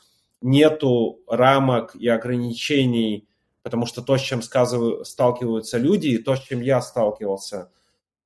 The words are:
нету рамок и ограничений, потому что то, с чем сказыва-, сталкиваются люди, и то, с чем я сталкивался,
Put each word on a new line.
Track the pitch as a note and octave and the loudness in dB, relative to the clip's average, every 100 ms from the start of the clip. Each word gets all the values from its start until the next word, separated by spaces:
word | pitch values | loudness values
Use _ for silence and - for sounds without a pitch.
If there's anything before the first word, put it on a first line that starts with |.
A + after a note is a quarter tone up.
| _ _ _ _ | _ _ _ _
нету | B2+ C#3 D3+ D#3 C3+ B2 A2 - - | 2 6 6 4 2 2 0 -4 -6
рамок | A2+ C3 C#3 C3 B2 A2+ - | 4 4 6 4 0 -2 -6
и | A#2 | -2
ограничений, | A#2 A#2+ B2 A#2+ A#2 - D3 C3 A#2+ A2 G#2 - _ _ _ | -2 -2 -4 -4 -8 -2 0 2 2 0 -4 -10 _ _ _
потому | A#2+ A#2+ A#2 | -8 -6 -6
что | - | -8
то, | A#2+ C3+ | -2 -2
с | |
чем | C3 B2 | 0 -6
сказыва-, | - C3 B2 B2 A#2 - - | -4 0 0 0 -2 -4 -10
сталкиваются | - B2 A#2+ A#2+ A2+ A2 A#2+ | 0 0 0 -4 -4 -4 -2
люди, | C3+ G3+ D#3 | 2 2 2
и | A#2 | -2
то, | B2+ C3 | 0 -4
с | |
чем | - B2+ | -4 -6
я | B2 B2+ | 0 0
сталкивался, | A#2+ - G#2+ G#2 G#2 G2 - G2+ F2+ _ _ _ _ _ | 0 -2 -2 -2 -6 -6 -8 -12 -12 _ _ _ _ _